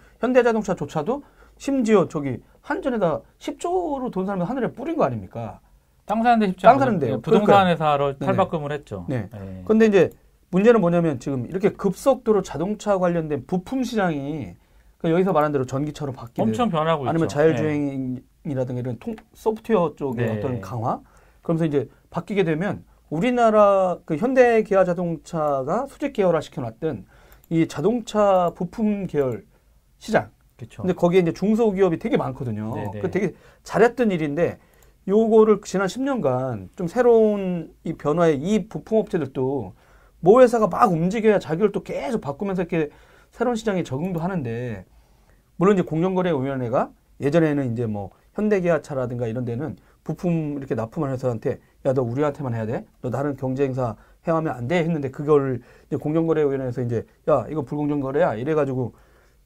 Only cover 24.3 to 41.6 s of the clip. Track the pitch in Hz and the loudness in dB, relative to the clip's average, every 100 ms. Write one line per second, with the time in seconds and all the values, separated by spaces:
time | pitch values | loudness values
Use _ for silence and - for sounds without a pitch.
24.3 | 262 240 226 214 190 185 175 175 165 - | 6 6 6 4 4 4 2 -2 -4 -6
25.3 | 170 151 135 131 202 269 - 285 269 185 | -2 0 0 -2 -4 -4 -6 -6 0 2
26.3 | 160 - - - - 160 110 - - - | 2 -2 -8 -8 -6 -6 -6 -10 -20 -20
27.3 | - _ 165 156 - 170 240 220 214 202 | -20 _ 0 0 0 0 -2 -2 0 4
28.3 | 190 175 - 175 - 214 202 190 147 131 | 4 2 -2 -8 -4 -2 -2 -2 0 0
29.3 | 107 - _ _ _ _ _ - 208 107 | -2 -10 _ _ _ _ _ -2 -2 -2
30.3 | - _ _ 117 - 175 180 175 185 165 | -10 _ _ -18 -6 -4 0 2 4 2
31.3 | 165 196 220 226 190 190 160 - 247 131 | 0 0 2 2 2 2 2 -2 -2 -2
32.3 | 127 123 107 107 107 104 104 175 175 202 | -6 -6 -6 -6 -6 -8 -6 -4 -2 -4
33.3 | - - _ - 165 233 240 226 175 151 | -6 -18 _ -6 2 2 2 -2 0 -2
34.3 | 143 117 95 _ _ _ _ - 208 226 | -2 -4 -4 _ _ _ _ 0 2 4
35.3 | 220 214 202 - 185 190 226 269 254 139 | 6 6 4 0 -2 -2 -2 -4 0 0
36.3 | 127 131 110 92 - 175 233 240 226 220 | 0 -2 -6 -10 -8 -6 2 6 6 6
37.3 | 208 190 175 156 - - 160 147 156 170 | 2 -2 -6 -8 -12 -10 -4 -2 2 4
38.3 | 139 165 214 - 156 - 220 214 185 131 | 2 0 0 -2 -8 -2 -2 0 -2 -4
39.3 | 143 131 139 92 - _ _ _ _ 170 | -2 -2 -2 -6 -12 _ _ _ _ 6
40.3 | 247 247 240 214 - 233 160 175 226 220 | 8 8 6 0 4 2 4 0 2 2
41.3 | 196 - 160 | 2 0 0